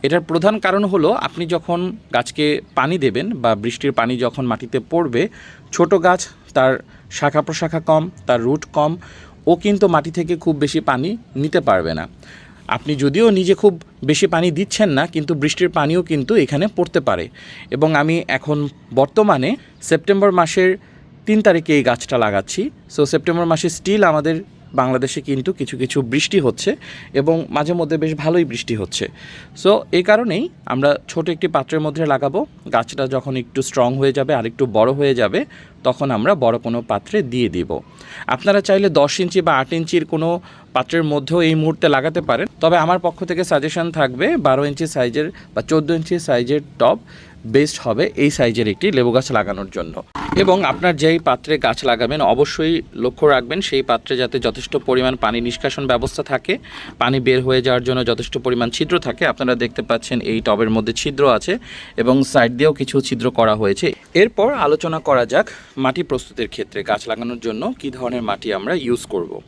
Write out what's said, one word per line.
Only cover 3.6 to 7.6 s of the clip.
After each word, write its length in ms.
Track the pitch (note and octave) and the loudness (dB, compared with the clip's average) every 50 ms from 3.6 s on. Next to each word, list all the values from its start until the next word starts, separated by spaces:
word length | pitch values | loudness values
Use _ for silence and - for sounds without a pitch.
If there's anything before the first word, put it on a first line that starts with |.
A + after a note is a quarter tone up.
| G#2 | -2
বৃষ্টির 300 | A#2+ A#2 - - C#3+ B2 - | -6 -6 -2 -4 -2 0 0
পানি 140 | A#2 A#2 B2+ A#2+ B2 | 0 0 -2 -2 -2
যখন 180 | A#2+ A#2 - C3 B2 | -4 -4 -4 -4 -4
মাটিতে 260 | A2+ - - A#2 - C3 A2 - | -4 -4 -6 -6 -6 -6 -6 -2
পড়বে, 300 | - E3+ E3+ C#3+ A#2 A#2 E3+ A3+ - - - - - - - - - | -2 -2 -2 0 0 0 -2 -2 -4 -14 -20 -20 -20 -20 -20 -14 0
ছোট 160 | - F3 F3 G3+ F#3 E3 | 0 2 4 4 4 4
গাছ, 160 | F3+ F3+ F3+ - - - _ - - - | 4 2 2 -2 -10 -16 _ -20 -4 0
তার 160 | C#3+ C3 C3 C3+ - - - - - - - - - | 2 2 2 2 0 -4 -14 -20 -20 -20 -14 -8 -2
শাখা 240 | - D3 - D3+ C#3+ - | -2 0 0 0 -2 -2
প্রশাখা 340 | D#3+ - | -4 -4